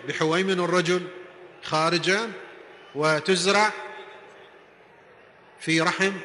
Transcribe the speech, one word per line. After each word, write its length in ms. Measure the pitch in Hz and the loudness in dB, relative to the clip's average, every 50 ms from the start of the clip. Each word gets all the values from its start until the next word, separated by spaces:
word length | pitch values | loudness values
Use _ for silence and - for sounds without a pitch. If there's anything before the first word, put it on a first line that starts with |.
| - 143 | -10 -6
بحويمن 520 | 139 - 165 156 160 180 190 190 190 180 | -4 0 0 2 2 2 2 0 0 0
الرجل 480 | 175 165 170 180 170 165 180 180 180 - - - - - - - - - - - | 0 2 2 2 2 2 0 -2 -2 -6 -12 -16 -18 -18 -20 -20 -20 -20 -20 -18
خارجا، 680 | - - 156 156 160 165 170 170 147 175 190 208 226 220 185 - - - - - - - - - - - - | -6 -2 0 2 2 2 2 2 2 2 0 0 0 -4 -8 -12 -16 -18 -18 -20 -20 -20 -20 -20 -20 -10 -4
وتزرع 800 | 139 151 156 156 151 143 - 190 175 170 190 202 202 214 214 - - - - - - - - - - - - - - - - - - - - - - - - - - - - - - - - - - - - - - | 0 2 2 2 2 2 2 2 2 4 4 4 4 4 2 0 -4 -10 -14 -14 -16 -18 -18 -20 -20 -20 -20 -20 -20 -20 -20 -20 -20 -20 -20 -20 -20 -20 -20 -20 -20 -20 -20 -20 -20 -20 -20 -20 -20 -20 -20 -20 -8
في 220 | - 160 165 160 | -2 0 2 2
رحم 320 | 160 180 160 - 190 196 196 180 - | 2 2 2 2 0 0 -2 -4 -10